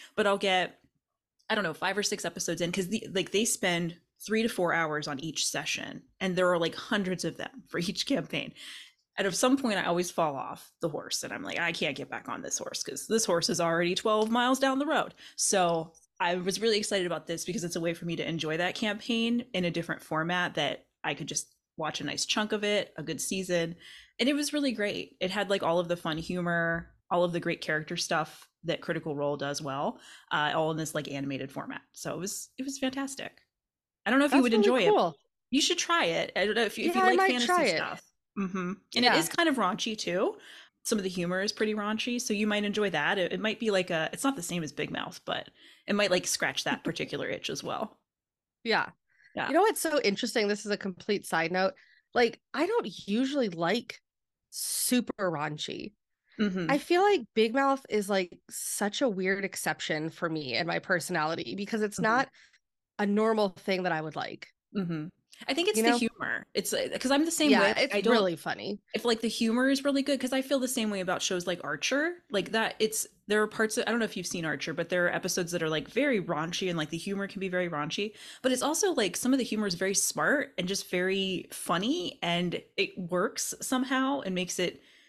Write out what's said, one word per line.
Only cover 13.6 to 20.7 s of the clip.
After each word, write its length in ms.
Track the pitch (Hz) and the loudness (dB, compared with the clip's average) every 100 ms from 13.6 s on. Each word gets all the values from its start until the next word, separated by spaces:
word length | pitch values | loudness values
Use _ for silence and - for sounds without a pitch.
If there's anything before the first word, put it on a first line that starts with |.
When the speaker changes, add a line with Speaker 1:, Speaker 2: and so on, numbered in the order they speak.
Speaker 1:
already 340 | 170 165 175 185 | 2 2 2 0
twelve 360 | 220 214 220 | 2 2 2
miles 280 | 240 247 262 | 2 2 2
down 200 | 269 269 | 2 0
the 60 | 294 | 0
road." 260 | 247 - - - - | 0 -2 -6 -14 -4
So 560 | - 196 175 165 170 - _ - | 2 4 4 2 -2 -12 _ -2
I 140 | 175 180 | 0 0
was 260 | 180 190 | 0 0
really 160 | 226 208 | 2 2
excited 260 | 208 202 175 | 2 0 0
about 200 | 156 - | -4 -4
this 180 | 165 - | -6 -4
because 180 | 175 170 | -4 -2
it's 100 | 175 | -2
a 40 | |
way 120 | 170 | -2
for 120 | 170 170 | -2 -4
me 100 | 160 | -4
to 100 | - | -2
enjoy 300 | 165 156 160 | -2 -2 0
that 180 | 180 - | -2 0
campaign 680 | 214 208 - 226 233 240 - | -2 -2 -2 0 2 0 -2
in 120 | 180 175 | -2 0
a 60 | |
different 300 | 165 165 - | 0 -4 -6
format 520 | - 156 165 180 175 160 | -4 -2 0 0 -2 0
that 320 | 143 | -2